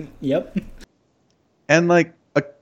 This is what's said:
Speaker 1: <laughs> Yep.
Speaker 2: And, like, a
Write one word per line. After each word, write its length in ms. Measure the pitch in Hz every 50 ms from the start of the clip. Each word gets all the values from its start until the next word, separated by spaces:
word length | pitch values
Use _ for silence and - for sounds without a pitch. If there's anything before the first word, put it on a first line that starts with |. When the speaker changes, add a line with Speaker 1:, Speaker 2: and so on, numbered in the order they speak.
Speaker 1:
<laughs> 180 | 151 143 - -
Yep. 380 | 151 131 143 175 180 - - 196 - - - - - _ _ _ _ _ _ _ _ _ _ _ _ _ _ _ _ -
Speaker 2:
And, 180 | 151 165 175
like, 260 | 170 175 170 160 165 - _ _ _ -
a 60 | 139 - - - _